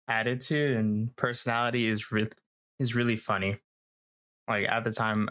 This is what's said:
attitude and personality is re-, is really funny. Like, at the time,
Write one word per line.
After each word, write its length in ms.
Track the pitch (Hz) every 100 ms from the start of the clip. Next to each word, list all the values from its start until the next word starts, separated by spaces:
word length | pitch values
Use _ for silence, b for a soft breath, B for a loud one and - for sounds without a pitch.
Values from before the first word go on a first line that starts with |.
| -
attitude 680 | 113 117 123 - 151 147 117
and 380 | 107 104 113 -
personality 720 | 123 120 123 117 120 120 113
is 240 | 107 -
re-, 160 | 110 107 - _ _ _ -
is 140 | 127
really 220 | 120 120 110
funny. 420 | - 98 98 101 _ _ _ _ _ _ _ _ -
Like, 180 | 107 104
at 140 | 113
the 100 | 113
time, 360 | 110 110 107 104